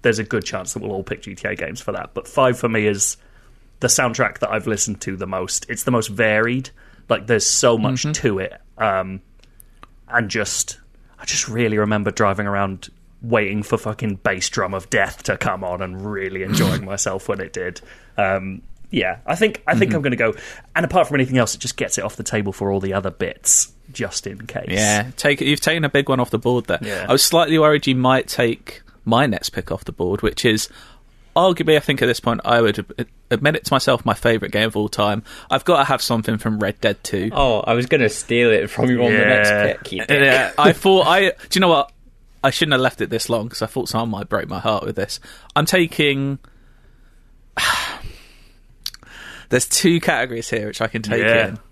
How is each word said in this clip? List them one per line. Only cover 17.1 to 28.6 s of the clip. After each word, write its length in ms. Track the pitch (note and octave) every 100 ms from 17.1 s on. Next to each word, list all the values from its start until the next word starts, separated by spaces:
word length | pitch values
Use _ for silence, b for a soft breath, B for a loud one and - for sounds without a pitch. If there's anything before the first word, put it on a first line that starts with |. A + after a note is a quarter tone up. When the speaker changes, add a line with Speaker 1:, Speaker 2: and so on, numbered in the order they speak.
| F#2+ -
Speaker 1:
when 120 | E3+
it 120 | F2+
did. 260 | - F2+ F2 B B B -
Um, 440 | G2 G2 F#2+ F#2+ - - -
yeah, 280 | D#3+ F#2 F2 -
I 80 |
think, 280 | E3+ G#3+ - -
I 80 |
think 160 | - G3
Speaker 2:
Mm-hmm. 60 | G3+
Speaker 1:
I'm 60 |
gonna 140 | C#3 B2
go. 180 | A2+ - B B B D#3+
And 80 |
apart 220 | E3+ F3+ D#3+
from 80 | C#3+
anything 200 | C3 B2+
else, 160 | A#2
it 40 | -
just 180 | A#2+ -
gets 220 | F#2+ -
it 60 |
off 120 | G2 -
the 60 |
table 300 | A2 A2 G2+
for 180 | - G2
all 100 | G2
the 120 | G2
other 180 | F#2+ F#2+
bits, 640 | - F2 - - - - - -
just 340 | C3+ A2+ - G2+
in 200 | G2 A2
case. 220 | - -
Speaker 2:
Yeah, 420 | F#2+ G#2 G#2 A#2+ -
take, 240 | D3 C#3+
you've 200 | C3+ C#3+
taken 240 | - E3
a 40 | D3+
big 200 | C#3+ C#3
one 120 | C3
off 100 | B2
the 80 | A2
board 280 | A#2+ B2 A2
there. 120 | E2
Speaker 1:
Yeah. 260 | G#2 F#2+ F#2
Speaker 2:
I 40 |
was 120 | C3+
slightly 340 | - E3 D#3 D#3+
worried 280 | D3+ D3+ C#3+
you 100 | B2+
might 320 | B2+ C3 -
take 540 | - A#2+ A2+